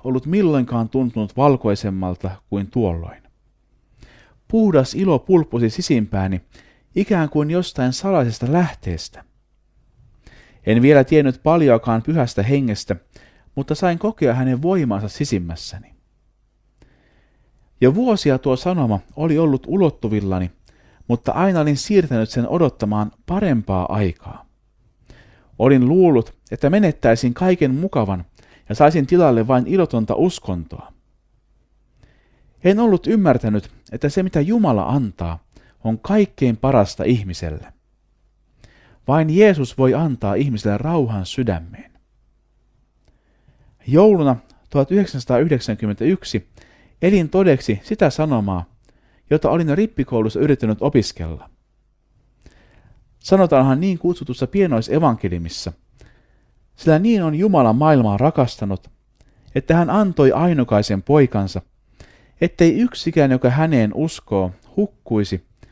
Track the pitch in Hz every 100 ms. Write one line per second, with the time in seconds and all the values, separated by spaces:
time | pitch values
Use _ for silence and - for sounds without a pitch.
0 | 131 131 147 196 180 143 120 120 113 131
1 | 123 113 104 - 143 131 113 101 104 95
2 | 92 90 92 90 _ 101 95 127 101 85
3 | 82 - _ _ _ _ _ _ _ _
4 | - _ _ _ - 226 214 151 131 -
5 | 190 139 - 180 151 120 113 143 - 127
6 | 101 98 95 92 - - _ _ _ 180
7 | 202 185 151 151 147 175 175 - 127 123
8 | 190 175 120 110 123 165 165 - 92 82
9 | - - _ _ _ _ _ _ _ _
10 | _ _ - - _ _ - 113 135 143
11 | 131 156 139 123 151 170 143 113 120 113
12 | 127 165 123 - 107 143 123 104 - 90
13 | _ - _ _ _ - 131 151 185 170
14 | 208 - 139 123 127 127 165 190 131 101
15 | 104 - 143 98 85 82 - 98 - _
16 | _ _ _ _ _ _ _ _ _ _
17 | _ _ _ _ _ _ _ _ 123 180
18 | 254 208 147 131 139 127 180 175 120 101
19 | - - 165 151 165 131 - 190 165 -
20 | 110 104 98 92 90 - _ _ _ _
21 | - 120 - - 190 175 151 139 - 202
22 | 160 120 110 123 117 123 143 - 104 104
23 | 107 - - 185 196 120 101 92 90 107
24 | 95 - - - _ _ _ _ _ _
25 | _ - _ _ _ - 123 135 123 180
26 | 175 123 - - _ - 143 202 185 -
27 | 120 117 123 123 185 180 135 135 185 143
28 | 101 92 - _ _ _ - 107 147 160
29 | 135 175 160 117 113 127 - 185 165 117
30 | 107 101 175 - - 87 80 - - _
31 | _ _ _ _ _ _ _ _ _ _
32 | _ _ _ _ _ _ 180 208 233 180
33 | - 220 175 123 113 104 - - _ 113
34 | 147 190 185 156 156 233 180 107 71 139
35 | 110 - 85 82 _ _ _ _ 110 113
36 | - 214 196 - 127 110 131 127 98 -
37 | 85 120 101 85 85 76 - _ _ _
38 | _ _ _ _ _ _ - _ _ _
39 | - 147 156 175 214 156 123 - 131 127
40 | 165 120 101 101 143 107 107 104 147 170
41 | 120 104 90 - 117 85 85 107 - _
42 | _ _ _ _ _ _ _ _ _ _
43 | _ _ _ _ _ _ _ _ - 147
44 | 214 190 139 123 - _ _ 147 139 196
45 | 190 135 - 123 160 131 - 104 107 101
46 | 131 190 - 104 - _ _ _ _ _
47 | 175 202 156 185 185 135 - 104 - 220
48 | 156 - 156 120 101 90 85 _ _ _
49 | _ _ _ 151 113 165 160 151 220 -
50 | 131 120 110 - 147 135 110 107 143 139
51 | - - 82 78 - _ _ _ _ _
52 | _ _ _ _ _ _ _ _ _ _
53 | _ _ - 196 175 139 135 135 190 175
54 | 175 175 135 120 127 202 180 113 - 147
55 | 156 113 92 87 82 - 90 - _ _
56 | - _ _ _ _ _ _ _ 165 156
57 | 220 214 160 151 208 175 117 117 156 143
58 | 110 101 143 151 123 - 101 95 - _
59 | _ _ _ _ - 147 - 165 170 196
60 | 202 165 135 131 175 156 120 104 107 95
61 | - 151 131 107 95 90 - _ _ _
62 | - _ _ _ 170 - 170 151 240 -
63 | 170 165 139 127 120 135 160 135 107 110
64 | 160 - - 98 92 95 _ - 208 _
65 | - 110 101 92 - _ -